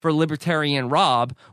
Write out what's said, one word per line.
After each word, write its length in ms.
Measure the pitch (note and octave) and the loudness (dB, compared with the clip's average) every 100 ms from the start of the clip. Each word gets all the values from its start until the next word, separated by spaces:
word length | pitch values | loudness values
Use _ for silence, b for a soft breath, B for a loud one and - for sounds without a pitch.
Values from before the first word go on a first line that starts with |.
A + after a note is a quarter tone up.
for 120 | E3 | -2
Libertarian 720 | D3+ D#3+ D3+ E3+ D#3+ D3 C#3+ B2 | 0 0 -2 -2 -2 0 -2 0
Rob, 480 | D3+ F#3 B2 A#2+ C3 b | 2 2 2 0 -6 b